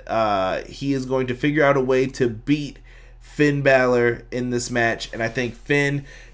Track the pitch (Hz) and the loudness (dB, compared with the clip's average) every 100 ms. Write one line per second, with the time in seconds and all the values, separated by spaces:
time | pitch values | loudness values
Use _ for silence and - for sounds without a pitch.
0 | - 110 110 101 95 78 - - 139 135 | -6 -2 0 0 0 -2 -6 -8 -4 -4
1 | 127 127 127 127 147 147 139 139 127 131 | -2 -2 -2 -2 0 2 4 4 2 2
2 | 131 - 123 110 - 151 139 - - - | 0 0 -2 -2 -2 -2 -2 -12 -20 -20
3 | - - - - 147 143 139 131 127 123 | -20 -20 -18 0 2 4 4 4 4 4
4 | 120 117 - 127 123 120 120 123 117 107 | 2 0 -6 -6 -4 -4 -2 0 0 -2
5 | - 113 113 120 120 - - 143 143 143 | -8 -6 -6 -4 -6 -6 -2 0 2 -2
6 | 139 - - | -8 -18 -20